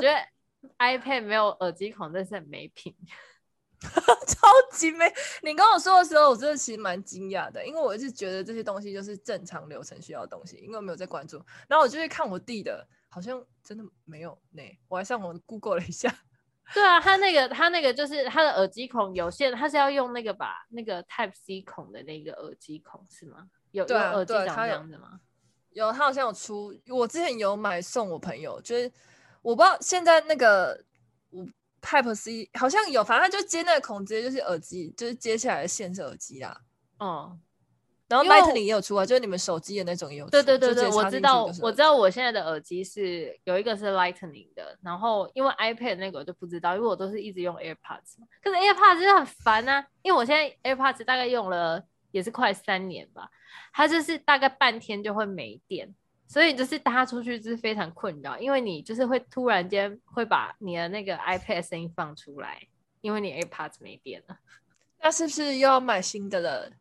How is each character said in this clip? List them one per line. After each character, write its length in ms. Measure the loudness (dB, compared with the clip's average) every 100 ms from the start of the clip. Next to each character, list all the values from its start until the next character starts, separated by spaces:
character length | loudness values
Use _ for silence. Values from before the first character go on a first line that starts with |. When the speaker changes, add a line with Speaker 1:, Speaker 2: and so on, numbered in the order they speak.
Speaker 1:
觉 100 | 4
得 60 | 2 -2 _ _ _ -12 -2
iPad 440 | 0 0 -4 -4
没 120 | -2 0
有 140 | 0 -2
耳 120 | -6
机 200 | -6 -10
孔 200 | -10 -10
真 140 | -8 -8
是 80 |
很 100 | -10 -14
没 180 | -16 -16
品。 260 | -18 -20 -20 -20 -20 -20 _ _ _ _ _
Speaker 2:
<laughs> 460 | -6 0 4 4 2
超 200 | 6 10 10 8
级 200 | 2 -4
没， 200 | 2 2 0 -12 -10
你 140 | -4 4
跟 100 | 6
我 140 | 6
说 180 | 6 6
的 80 | 6
时 100 | 6
候， 140 | 6
我 60 | 4
真 160 | -2
的 40 | -4
其 200 | -6 -8
实 40 |
蛮 240 | -6 -8
惊 260 | -10 -12 -8
讶 220 | -8 -8
的， 140 | -10 -10
因 80 |
为 80 | -4
我 140 | -4 -4
一 20 |
直 140 | -10
觉 200 | -10 -8
得 120 | -8
这 100 | -8
些 100 | -10
东 160 | -8 -10
西 140 | -10
就 80 | -12
是 160 | -12 -14
正 260 | -10 -10
常 240 | -10 -16 -16
流 160 | -16
程 160 | -18 -20
需 140 | -16
要 80 | -14
的 60 | -14
东 180 | -16 -20
西， 120 | -20
因 120 | -16
为 80 | -14
我 40 |
没 100 | -12
有 40 | -12
在 80 |
关 240 | -12 -12 -14
注。 160 | -20 -20 -14 2
然 80 | 4
后 80 |
我 40 | 4
就 120 | 2
去 80 | -6
看 220 | -6 -6
我 80 | -8
弟 240 | -10 -10
的， 260 | -8 -10 -14 _ _
好 100 | -16
像 240 | -12 -12 -16 _
真 120 | -20 -20
的 80 | -20 _ -20
没 140 | -18
有 160 | -18 -18 _
呢， 100 | -20 -20 -20 -10
我 100 | -8
还 60 |
上 160 | -6 -8
网 160 | -8 -14 -16
Google 300 | -10 -4 -4
了 60 |
一 80 | -4
下。 220 | -6 -6 -6 _ _ _ _ -6
Speaker 1:
对 120 | 4 6
啊， 160 | 6
他 140 | 6 4
那 160 | 4
个， 160 | 4 2
他 200 | 2 2
那 120 | 2
个 100 | 0
就 140 | 0 -4
是 180 | -4 -2
他 180 | 2
的 80 | 4
耳 160 | 4 0
机 200 | -2 -8
孔 280 | -4 -4 -2
有 160 | -6
线， 200 | -2 -2
他 140 | 0 0
是 100 | 2
要 120 | 2
用 240 | 2 -2
那 80 | -4
个 100 | -8
吧， 320 | -8 -8 -10 -14
那 140 | -14
个 200 | -10 -10 -10
Type 280 | -6 -8
C 300 | -8 -14 -14
孔 280 | -14 -18 -18
的 120 | -18
那 200 | -16 -16
个 100 | -14
耳 200 | -16 -16 -18
机 220 | -18 -20
孔 240 | _ -20 _
是 160 | -20 -20
吗？ 220 | -20 -20 _ _
有， 120 | -6
Speaker 2:
对 140 | 0 0
啊， 140 | 2
Speaker 1:
有 60 | -2
耳 80 | -2
机 80 |
长 220 | -2 -2 -2
这 120 | -4
样 200 | -4 -10
子 80 | -20
吗？ 220 | -20 -20 _ _ _ _ _
Speaker 2:
对， 80 | -4
他 0 |
有， 60 | -2
有， 40 |
他 60 | 0 0
好 80 |
像 140 | 0 -4
有 60 |
出， 380 | -4 -10 -12 -12 -16 -6
我 180 | -2 -2
之 100 | -2
前 180 | -4 -2
有 200 | -2 -2
买 240 | -4 -4
送 300 | -4 -4 -4
我 80 | -6
朋 200 | -10 -10
友， 220 | -10 -12
就 160 | -6 -4
是 140 | -4 _ _ _ _ _
我 140 | -2 6
不 80 |
知 40 | 6
道 80 | 4
现 220 | 0 2
在 180 | 6 6
那 140 | 6 4
个， 480 | 6 6 2 -4 _ _ _ _ _ -18 -18 -20 _ _
Type 340 | 0 2 2 -2
C 340 | -8 -12 -10
好 160 | -2 0
像 200 | 2 2
有， 140 | 2
反 160 | 2 4
正 100 | 4
他 80 | 0
就 60 | -4
接 180 | -2
那 100 | 2
个 80 | 2
孔， 240 | 0 -10 -6
直 80 |
接 80 | -6
就 100 | -4
是 80 | -6
耳 180 | -4 -6
机， 340 | -8 -12 -12 -10
就 120 | -10
是 80 | -8
接 220 | -4 -4
下 160 | -2
来 100 | -4
的 40 | -4
线 260 | -8 -8
是 80 | -10
耳 120 | -12 -14
机 240 | -16 -14
啦。 220 | -16 -16 _ _ _ -10
Speaker 1:
嗯。 380 | -8 -8 -10 -20 _ _ _ _ _ _ 0
Speaker 2:
然 100 | 4
后 60 | 8
Speaker 1:
因 40 |
为 60 | 8
Speaker 2:
Lightning 280 | 8 4
也 20 | 0
有 160 | 0
出 140 | 0 -2
啊， 80 | 2
就 100 | 2
是 60 |
你 40 | 0
们 140 | -6
手 180 | -4 -6
机 200 | -6 -8
的 80 | -6
那 100 | -8
种 160 | -10
也 60 | -12
有 80 | 2
出， 60 |
Speaker 1:
对， 120 | 4
对， 160 | 6 4
对， 80 | 4
Speaker 2:
就 60 | 2
直 60 |
接 100 | 2
插 180 | 2 2
进 100 | 2
去 20 |
就 80 | 4
是 40 |
耳 180 | 4 2
机。 80 | -4
Speaker 1:
对， 20 |
我 80 | -2
知 0 |
道， 0 |
我 0 |
知 60 | 4
道 180 | 6 6
我 140 | 4
现 120 | 2
在 80 | -2
的 160 | -2 -4
耳 140 | -6
机 240 | -6 -10
是 560 | -10 -6 -6 -6 -10 -10 -2
有 120 | -2
一 60 |
个 100 | -2 -4
是 200 | -2 0
Lightning 580 | 0 -2 -14 -18 -20
的， 240 | -18 -18 -16
然 160 | -12 -6
后 320 | -2 -2 -2
因 80 | -2
为 80 | -2
iPad 440 | 0 -4 -4 -6 -4
那 160 | -6
个 80 | -10
我 40 | -12
就 80 |
不 120 | -14 -12
知 140 | -4
道， 160 | -2 0
因 60 |
为 40 | -2
我 80 |
都 160 | -2 -6
是 120 | -8
一 100 | -10
直 80 | -8
用 160 | -8 -8
AirPods 640 | -12 -14 -16 -18 -18 -20
嘛。 80 | _ _
可 80 | -4
是 60 | 2
AirPods 440 | 4 8 8 8
就 140 | 6 6
很 100 | 4
烦 400 | -2 2 2 2
啊， 200 | -2 -2 _
因 100 | 2
为 60 | 2
我 80 | 4
现 100 | 2
在 180 | 0 -4 -4
AirPods 360 | 0 0 0 -2
大 100 | -2
概 100 | 0
用 240 | -2 -2
了 320 | -2 -2 -2 -8 _ _
也 100 | -6
是 80 | -4
快 240 | 0 0
三 320 | 0 -4 -4 -4
年 180 | -12 -16
吧， 160 | -20 -20 _ _ -20 -6
它 160 | 0 2
就 140 | 2
是 180 | -2 -2
大 180 | 4 4
概 120 | 4
半 280 | 2 0 0
天 240 | -6 -8
就 120 | -4
会 120 | -4 -4
没 360 | -6 -12 -16 -12
电， 300 | -12 -12 -20 _ _ _
所 160 | 2
以 100 | 4
就 120 | 2 -4
是 120 | -2
搭 280 | -2 0 0
出 180 | -4
去 160 | -8 -8
就 100 | -8
是 60 | -6
非 180 | -4
常 160 | -4 -6
困 260 | -8 -10 -10
扰， 160 | -12 -8
因 140 | -2
为 80 | -2
你 220 | -2 -8
就 120 | -8
是 120 | -4 -2
会 120 | -2 -4
突 160 | -4 0
然 220 | 0 0
间 280 | -4 -4 -8
会 220 | _ -6 0
把 280 | 0 -2 -10
你 160 | -10 -8
的 140 | -6
那 120 | -8
个 140 | -8 -6
iPad 500 | -4 -4 -4 -6 -6
声 160 | -10
音 80 | -10 -8
放 180 | -10
出 280 | -12 -20 -16
来， 180 | -14 -16 _ _ _ _
因 140 | -8
为 80 | -6
你 100 | -6 -8
AirPods 340 | -10 -10 -14 -14
没 160 | -20 -20
电 180 | -18 -18 -18
了。 80 | -20 _ _ _ _ _ _
Speaker 2:
那 80 | -2
是 140 | -2
不 60 | -4
是 260 | -4 -4 2
又 140 | 4
要 100 | 4
买 220 | 2 -4
新 280 | -4 -8 -6
的 120 | -4
了？ 280 | -4 -6 -10 _